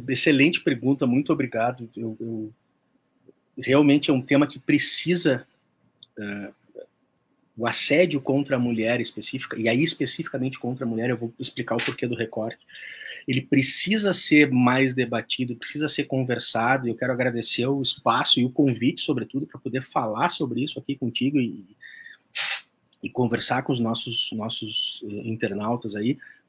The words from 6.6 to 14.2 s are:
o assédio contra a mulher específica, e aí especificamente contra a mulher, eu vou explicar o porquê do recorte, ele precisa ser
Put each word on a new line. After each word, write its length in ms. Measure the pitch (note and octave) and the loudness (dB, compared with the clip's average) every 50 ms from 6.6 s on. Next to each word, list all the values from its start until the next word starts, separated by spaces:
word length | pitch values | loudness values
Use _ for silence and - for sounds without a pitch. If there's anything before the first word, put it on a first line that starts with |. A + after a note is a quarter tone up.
| _ _ - - - _ _ _ _ _ _ _ _ _ _ _ _ _ - | _ _ -20 -20 -20 _ _ _ _ _ _ _ _ _ _ _ _ _ -10
o 100 | A2+ A#2 | -4 -4
assédio 540 | A2+ A2+ - - - D3 D#3+ F#3 E3 D3+ C3+ | -2 0 0 2 4 4 4 4 4 2 -2
contra 360 | - - C3+ C#3+ C#3 C#3+ C#3 | 0 0 0 0 2 0 0
a 20 | A#2+ | 0
mulher 420 | B2 A#2+ A#2 A2 A2 A2+ A#2+ A#2+ | 2 0 0 0 0 0 0 0
específica, 580 | A2 - - G#2+ - - - B2+ - - - A2+ | -2 -4 -6 -8 -10 -8 -8 -8 -8 -8 -6 -2
e 100 | A2 A2+ | 0 2
aí 140 | A#2 B2+ | 2 2
especificamente 760 | - D#3+ - - C#3+ B2+ - - D#3+ - - C3 B2+ C3 C3 - | 2 2 0 -2 -2 -4 -2 -4 -6 -6 -4 -4 -4 -4 -6 -6
contra 260 | - A#2+ C3 C3 C3 | -6 -6 -6 -4 -4
a 20 | A#2 | -4
mulher, 220 | A2+ A2 A#2 B2+ | -2 -2 0 0
eu 80 | B2 A2+ | -2 -2
vou 140 | A#2 A#2 - - | -4 -8 -8 -6
explicar 380 | C3 - - - B2 - A2+ | -8 -8 -6 -6 -4 -2 -2
o 80 | A#2+ - | 0 0
porquê 220 | - - - C3 | -2 -2 -4 -4
do 100 | A#2+ A#2+ | -4 -2
recorte, 500 | A#2 A2+ - - A2+ A2 A2+ - _ _ _ - - - - - - - - - - - - | -2 -4 -4 -4 -6 -6 -6 -6 _ _ _ -20 -18 -16 -16 -16 -16 -14 -14 -14 -12 -6 -2
ele 140 | B2+ B2+ | -2 -2
precisa 720 | C3 - D#3 C#3 C3 - - - - F3 G#3+ A3 G3+ G3 | 0 2 2 4 4 4 2 2 2 2 2 2 2 2
ser 380 | F3+ - | 2 2